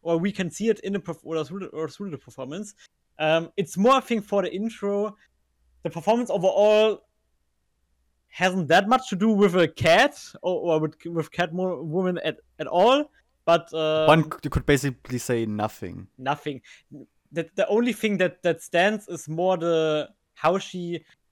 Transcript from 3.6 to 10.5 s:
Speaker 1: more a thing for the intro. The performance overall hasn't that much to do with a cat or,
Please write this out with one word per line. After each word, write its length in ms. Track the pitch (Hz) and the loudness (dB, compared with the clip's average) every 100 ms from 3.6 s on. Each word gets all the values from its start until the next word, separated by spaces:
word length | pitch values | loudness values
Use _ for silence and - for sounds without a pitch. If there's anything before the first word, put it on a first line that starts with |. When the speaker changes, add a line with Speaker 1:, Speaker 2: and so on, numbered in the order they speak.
| 165 180 | -6 0
Speaker 1:
more 200 | 214 262 | 4 4
a 40 | |
thing 200 | - 226 | 2 -6
for 200 | 208 202 | -2 -4
the 100 | 180 | -2
intro. 640 | 185 226 220 202 202 208 208 _ _ _ _ _ _ | -4 -8 -6 -6 -4 -4 -8 _ _ _ _ _ _
The 60 | 165 | -10
performance 400 | 165 175 233 240 | -6 0 0 0
overall 720 | 196 185 - 208 214 220 208 _ _ _ _ _ _ _ _ _ _ _ _ _ | 0 0 4 4 6 4 0 _ _ _ _ _ _ _ _ _ _ _ _ _
hasn't 400 | - 185 190 147 | -2 0 0 2
that 180 | 170 202 | 2 4
much 220 | 254 - | 0 0
to 60 | 185 | 0
do 140 | 220 | 2
with 260 | 208 202 175 | 4 4 4
a 120 | 160 | 2
cat 500 | - 170 180 277 - - - | 2 4 4 4 0 -20 -8
or, 340 | 180 | -4